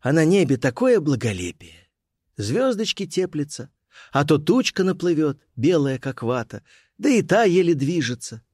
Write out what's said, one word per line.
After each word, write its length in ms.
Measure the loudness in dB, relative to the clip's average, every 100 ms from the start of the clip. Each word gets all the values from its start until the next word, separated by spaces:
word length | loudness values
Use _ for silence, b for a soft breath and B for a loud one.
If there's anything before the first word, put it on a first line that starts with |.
| 0
А 60 |
на 120 | 2
небе 320 | 4 2 2 0
такое 440 | 0 0 2 2
благолепие. 880 | 2 -2 -2 -4 -8 -12 -20 -20 _ _ _ _ _ -10
Звёздочки 680 | -4 -2 0 -2 -4 -6 -6
теплятся, 640 | -4 -4 -4 -8 -10 -16 _ _ B B
а 120 | -2
то 140 | 2 2
тучка 460 | 4 2 2 -2
наплывёт, 560 | -2 0 -2 0 0 -4 _ -2
белая 420 | 2 2 2 -2
как 240 | -6 -6
вата, 400 | -4 -4 -6 -12 b b b _
да 120 | 2
и 140 | 2
та 200 | 4 2
еле 300 | 4 4 2
движется. 680 | 0 0 -2 -4 -6 -12 -16 _